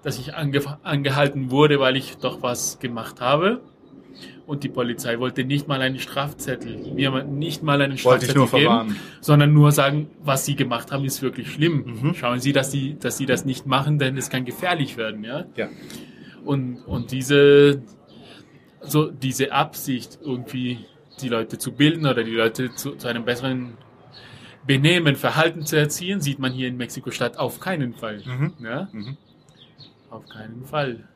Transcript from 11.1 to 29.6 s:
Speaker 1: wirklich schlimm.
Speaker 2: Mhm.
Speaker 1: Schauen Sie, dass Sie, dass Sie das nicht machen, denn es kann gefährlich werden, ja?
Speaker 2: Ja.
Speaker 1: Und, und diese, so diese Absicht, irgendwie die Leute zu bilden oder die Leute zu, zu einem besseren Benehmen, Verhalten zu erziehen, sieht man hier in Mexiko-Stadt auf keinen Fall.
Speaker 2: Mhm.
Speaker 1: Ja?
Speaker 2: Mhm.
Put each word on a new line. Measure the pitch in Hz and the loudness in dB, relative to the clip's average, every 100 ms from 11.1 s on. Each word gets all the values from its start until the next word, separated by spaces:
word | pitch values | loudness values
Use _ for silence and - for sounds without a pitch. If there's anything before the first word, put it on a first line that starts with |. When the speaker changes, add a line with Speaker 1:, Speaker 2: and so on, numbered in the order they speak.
| - | -4
Speaker 1:
wirklich | 131 - 113 | -4 -6 -10
schlimm. | - 165 147 117 113 | 0 2 0 -4 -2
Speaker 2:
Mhm. | 143 180 | -2 0
Speaker 1:
Schauen | 120 123 | -2 0
Sie, | 131 | 2
dass | 139 135 | 2 0
Sie, | 139 135 151 | -4 -4 -4
dass | 120 - | -6 -4
Sie | 131 | 0
das | 123 135 | 0 -2
nicht | 127 135 | -6 0
machen, | 131 147 147 | 0 2 0
denn | 131 135 | 0 -2
es | - | -6
kann | 127 123 | -6 -6
gefährlich | 123 180 170 123 - | -6 -4 -2 -2 -4
werden, | 110 107 | -8 -8
ja? | 110 143 170 - | -10 -10 -10 -8
Speaker 2:
Ja. | 101 - - - - - - - | -8 -10 -18 -18 -18 -20 -20 -14
Speaker 1:
Und, | - 139 127 123 - | -4 -4 -4 -10 -8
und | 127 113 | -8 -6
diese, | 127 127 143 143 143 143 139 - - _ - - - - - _ _ | -6 4 8 10 10 8 6 -4 -20 _ -20 -20 -20 -20 -20 _ _
so | - 151 156 | -2 0 0
diese | 127 131 123 135 | -2 -6 -2 0
Absicht, | 135 - - - 123 - - | 2 0 -4 -6 -6 -6 -14
irgendwie | - 123 123 131 123 120 - _ _ - | -8 -8 -6 -6 -4 -6 -12 _ _ -10
die | 131 | -4
Leute | 113 110 110 | -2 -2 -6
zu | - | -8
bilden | 117 147 170 147 | 2 2 4 0
oder | 120 | 0
die | 113 | 0
Leute | 113 113 113 127 | 2 0 0 -6
zu, | - 139 - | -6 -12 -8
zu | 123 | -6
einem | 117 110 | -4 -4
besseren | 120 131 127 123 113 - - - - - - - - 131 | -4 -2 -4 -6 -14 -20 -20 -20 -20 -20 -20 -20 -12 0
Benehmen, | 135 147 180 160 131 | 2 4 4 2 2
Verhalten | 127 139 165 165 147 | 0 2 2 0 0
zu | 151 | 2
erziehen, | 151 - 180 196 | 2 -2 -4 -2
sieht | 143 139 | -4 -2
man | 131 | -4
hier | 127 127 | -4 -6
in | 123 | -6
Mexiko-Stadt | 117 - 120 - 120 - | -8 -8 -10 -4 -4 -2
auf | 127 - | -6 -4
keinen | 185 175 123 | -6 -4 -4
Fall. | 113 110 107 127 | -6 -10 -10 -10
Speaker 2:
Mhm. | 127 151 - 113 | -4 -4 -4 -8
Speaker 1:
Ja? | 131 196 | -8 -8
Speaker 2:
Mhm. | 110 107 139 _ _ _ _ | -10 -12 -14 _ _ _ _